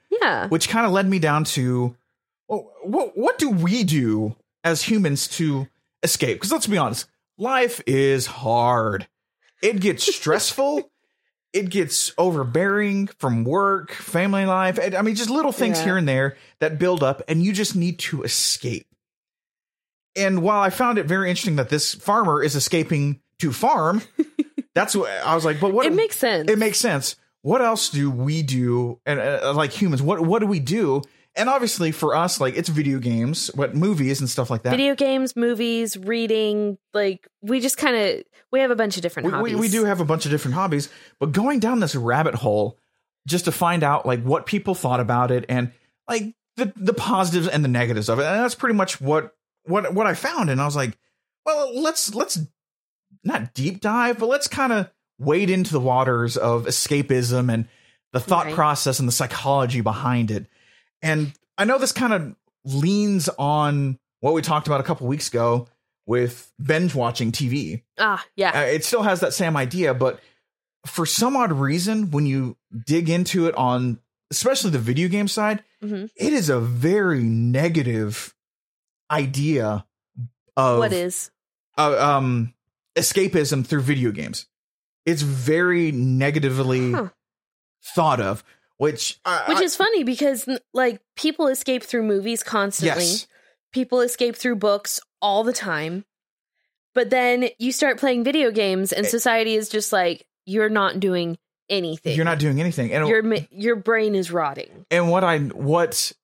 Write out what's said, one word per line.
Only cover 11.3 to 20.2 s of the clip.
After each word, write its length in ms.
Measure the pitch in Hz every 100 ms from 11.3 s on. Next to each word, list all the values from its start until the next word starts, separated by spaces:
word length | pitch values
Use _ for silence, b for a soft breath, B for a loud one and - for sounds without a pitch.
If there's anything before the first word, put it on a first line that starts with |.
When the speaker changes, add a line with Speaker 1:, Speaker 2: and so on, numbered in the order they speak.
| _ _
Speaker 2:
It 180 | 190 185
gets 420 | 190 151 - - -
overbearing 920 | 180 156 127 139 196 202 208 196 196 -
from 240 | 135 117
work, 480 | 117 175 196 196 151
family 560 | - - 170 196 196 190
life. 320 | 185 185 -
And, 160 | 190
I 80 | 185
mean, 140 | 214 220
just 140 | 226
little 200 | 277 294
things 280 | - 233 170
Speaker 1:
Yeah. 60 | 165
Speaker 2:
here 100 | 185
and 100 | 151
there 300 | 131 135 - B B
that 180 | 156 151
build 240 | 180 180
up, 200 | 135 139 -
and 160 | 160
you 100 | 185
just 220 | 196 208
need 240 | 190 175 170
to 220 | - 143
escape. 640 | - - - - 120 - - _ _ _ _ _ _ _ _ _ _ _ _
And 280 | 190